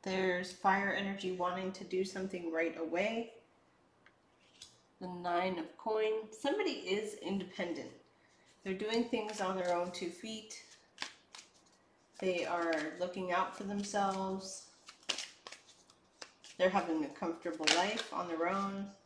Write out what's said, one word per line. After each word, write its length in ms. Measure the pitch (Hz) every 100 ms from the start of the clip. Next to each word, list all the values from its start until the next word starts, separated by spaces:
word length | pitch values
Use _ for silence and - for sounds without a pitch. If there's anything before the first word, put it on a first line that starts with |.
There's 500 | - 190 190 180 185
fire 400 | - 196 190 196
energy 400 | 190 196 196 190
wanting 380 | 180 175 180 190
to 120 | 190
do 200 | 185 185
something 480 | 190 190 190 185 170
right 240 | 160 165 160
away. 540 | 165 165 208 226 226 - - _ _ _ _ _ - _ _ _ - - - - _ _
The 80 | 185
Nine 500 | 180 175 175 185 175
of 180 | 160 -
Coin. 340 | 226 220 214 220 - -
Somebody 320 | 277 403 381
is 420 | 262 180 202 214
independent. 760 | - - 196 185 - 175 156 - - - _ _ - - -
They're 100 | 196
doing 300 | 190 214 226
things 360 | 240 226 214 208
on 160 | 190 190
their 180 | 180
own 180 | 175 180
two 180 | - 175
feet. 520 | - 220 220 214 - - - - - - - _ - - - - _ _ _ _ -
They 260 | 190 175 -
are 280 | 170 170 160 156 175
looking 320 | 180 190 180
out 260 | 175 185 -
for 80 |
themselves. 1000 | 196 208 202 208 196 190 190 190 - - - - - - - - - - - - - - - - _ _ - - - -
They're 120 | 185
having 340 | 180 170 156
a 40 | 143
comfortable 580 | - 170 165 175 156 156 170
life 360 | 190 226 -
on 140 | - 175
their 220 | 160 170
own. 380 | 196 196 196 202 -